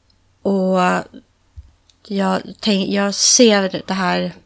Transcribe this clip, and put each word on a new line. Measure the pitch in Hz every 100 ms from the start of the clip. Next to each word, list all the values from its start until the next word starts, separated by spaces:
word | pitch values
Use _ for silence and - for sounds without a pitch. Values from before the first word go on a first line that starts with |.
| _ _ _ _
och | 202 196 185 185 180 185 - - _ _ _ - - _ _ _ -
jag | 196 190 190 - -
tänk-, | - 196 190
jag | 202 202 196
ser | - - 240 202 190 185 -
det |
här | 190 180 180 180 -